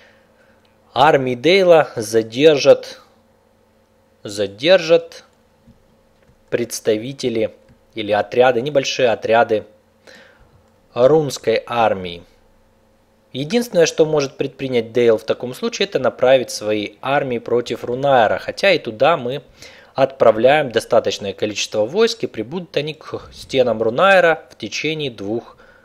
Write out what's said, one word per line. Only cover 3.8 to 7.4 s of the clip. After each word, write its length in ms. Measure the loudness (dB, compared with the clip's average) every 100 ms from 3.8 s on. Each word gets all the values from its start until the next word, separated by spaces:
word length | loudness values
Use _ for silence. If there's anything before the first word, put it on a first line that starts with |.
| _ _ _ _
задержат 1000 | -14 -6 -6 -4 2 2 4 0 0 -20 _ _ _ _ _ _ _ _ _ _ _ _ -8
представители 1040 | -6 -6 -6 -4 -4 -4 -8 -6 -4